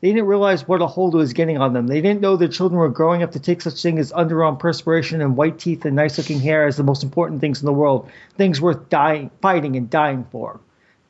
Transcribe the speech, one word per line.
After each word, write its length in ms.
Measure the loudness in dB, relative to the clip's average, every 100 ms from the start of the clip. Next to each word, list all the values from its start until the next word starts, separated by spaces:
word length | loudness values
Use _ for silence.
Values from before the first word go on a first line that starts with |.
They 80 | 0
didn't 140 | 2 2
realize 420 | 2 2 0 0
what 140 | 0
a 40 | 0
hold 280 | 0 0
it 40 | 2
was 140 | 2
getting 260 | 0 0 0
on 140 | 0
them. 160 | 0 0
They 120 | 0
didn't 200 | 0 2
know 160 | 2 2
their 100 | 0
children 320 | 0 0 2
were 100 | 2
growing 340 | 2 2 2
up 80 | -2
to 80 | -4
take 200 | -4 -2
such 220 | -4 -4
thing 160 | -2 0
as 140 | -2
underarm 460 | -2 0 2 0 0
perspiration 640 | -2 -2 0 0 0 -2
and 160 | 0 2
white 220 | 0 -2
teeth 260 | -4 -4
and 120 | -2 0
nice-looking 420 | 0 -2 -4 -2
hair 280 | 0 2 2
as 80 | 2
the 80 |
most 180 | 0 0
important 380 | -2 -2 -2 -2
things 200 | -4 -2
in 60 | 0
the 60 |
world, 360 | 2 2 2 -2 -18 -8 0
things 240 | 0 2
worth 280 | 0 -2 -2
dying, 420 | 0 2 0 -6 -4
fighting 320 | 0 0 0
and 160 | -4 -2
dying 340 | 0 0 -2 -8
for, 300 | -10 -12 -12 _ _ _ _ _